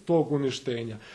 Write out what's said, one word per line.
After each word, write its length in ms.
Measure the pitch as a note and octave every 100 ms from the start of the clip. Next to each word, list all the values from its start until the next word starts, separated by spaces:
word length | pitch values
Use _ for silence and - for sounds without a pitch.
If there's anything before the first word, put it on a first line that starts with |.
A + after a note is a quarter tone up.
| -
tog 260 | E3+ C#3
uništenja. 640 | C#3+ C3+ - - A#2+ A#2 G#2+ -